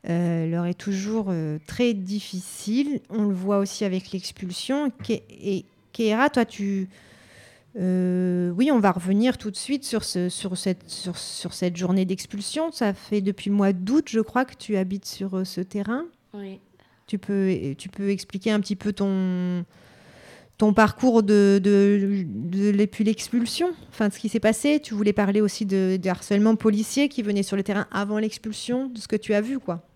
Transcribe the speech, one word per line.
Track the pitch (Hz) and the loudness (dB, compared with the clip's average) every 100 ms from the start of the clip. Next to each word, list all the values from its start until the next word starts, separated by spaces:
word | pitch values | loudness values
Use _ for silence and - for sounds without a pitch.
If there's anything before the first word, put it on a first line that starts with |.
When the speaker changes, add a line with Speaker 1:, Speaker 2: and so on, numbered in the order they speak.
| - | -2
Speaker 1:
euh, | 170 175 165 165 | 0 0 0 0
leur | 170 175 | -2 -2
est | |
toujours, | 175 202 196 196 220 196 | -4 -4 -4 -2 -2 -2
euh, | 175 156 151 - | -2 -2 -6 -8
très | - 247 | 0 2
difficile. | 208 185 208 - 185 - - - 226 285 269 - | 2 -4 -6 -6 -10 -10 -12 -2 0 0 -4 -6
On | 220 | -2
le | 208 | 0
voit | 190 190 202 | 0 0 0
aussi | 196 - | 0 -2
avec | 202 185 185 | -2 -2 -4
l'expulsion. | 190 - - 185 175 - 277 294 | -8 -8 -10 -10 -10 -4 -2 -2
Ke-, | - - 214 - | -4 -6 -6 -6
et | - 196 190 - _ _ | -10 -4 -4 -6 _ _
Kéra, | - 226 220 285 | -2 0 4 2
toi, | 277 | 2
tu, | 226 - 202 196 190 - - - - - - - _ 240 | 0 -2 -2 -2 -4 -10 -20 -20 -20 -20 -20 -20 _ -4
euh, | 185 185 180 180 180 180 175 175 | 0 2 2 2 2 2 0 2
oui, | 262 | 4
on | 262 | 4
va | 202 | 4
revenir | 180 175 196 247 247 | 2 2 2 4 0
tout | 214 | -6
de | 190 | -8
suite | - 277 | -6 -6
sur | 277 220 | -2 -4
ce, | - 185 180 | -2 -2 -2
sur | - 190 180 | -4 -8 -4
cette, | 196 180 - | -2 -4 -6
sur, | - 180 175 | -12 -8 -8
sur | - - 170 | -10 -10 -10
cette | - 180 175 | -4 -4 -2
journée | 180 190 | 0 2
d'expulsion. | 185 185 - 202 202 294 330 | 2 -2 -6 -8 -6 -4 -4
Ça | - 214 | -2 -2
fait | 190 - 208 | -2 -2 -2
depuis | 196 196 - | -2 -4 -2
le | |
mois | 202 196 | 2 2
d'août, | 185 185 285 - | 2 2 0 2
je | 226 | -2
crois, | 220 247 | 0 -2
que | 254 - | -2 -6
tu | - 202 | -4 -2
habites | 185 196 - | -2 -4 -8
sur, | - 196 185 | -8 -6 -4
euh, | |
ce | 185 - | -4 -6
terrain. | 185 208 202 247 339 _ _ | -6 -6 -4 -4 -6 _ _
Speaker 2:
Oui. | 208 196 190 _ _ _ _ _ | -14 -12 -14 _ _ _ _ _
Speaker 1:
Tu | 208 | -8
peux, | - 202 190 180 131 139 | -2 0 2 0 -2 -8
tu | 185 | -12
peux | - 196 | -6 -2
expliquer | 196 - 196 220 | -2 -4 -6 0
un | 214 | 0
petit | 202 | 0
peu | 202 208 | -4 -4
ton, | 202 196 190 185 180 180 180 170 _ - - - - - - - _ | -2 0 0 0 0 -2 -2 -6 _ -20 -20 -20 -20 -20 -20 -20 _
ton | 214 | 4
parcours | 208 208 - 254 233 | 6 4 4 4 6
de, | 202 208 202 196 | 6 6 8 6
de, | 190 202 202 202 196 202 175 | 6 6 6 4 2 0 -2
de, | 101 156 185 202 | -4 -4 0 2
depuis | 202 208 - | 4 2 2
l'expulsion, | 214 220 - 240 233 - 349 320 - | 0 0 -2 -2 -2 -2 -2 -4 -12
enfin, | - 208 | -2 -2
de | |
ce | - | 0
qui | 220 | -4
s'est | 226 | 2
passé. | 214 220 285 294 | 2 2 2 2
Tu | 294 | 0
voulais | 208 208 | 0 0
parler | 202 202 202 | 2 2 4
aussi | 208 - | 2 0
de, | 208 190 190 190 | -2 2 2 0
de | 185 | 0
harcèlement | 175 - 202 214 220 | -4 0 4 4 4
policier | 220 208 214 - 285 | 4 2 0 0 0
qui | 269 | 0
venait | 208 202 | -2 -2
sur | 196 202 | 0 -2
le | |
terrain | 190 202 - | -2 -2 -2
avant | - 202 214 | -4 -4 -2
l'expulsion, | 220 - 220 208 - 247 269 | -4 -6 -10 -10 -4 -4 -4
de | 240 | -8
ce | - | -4
que | |
tu | 214 - | -4 0
as | 208 | 0
vu, | 220 269 | 0 -4
quoi. | - 170 _ | -4 -8 _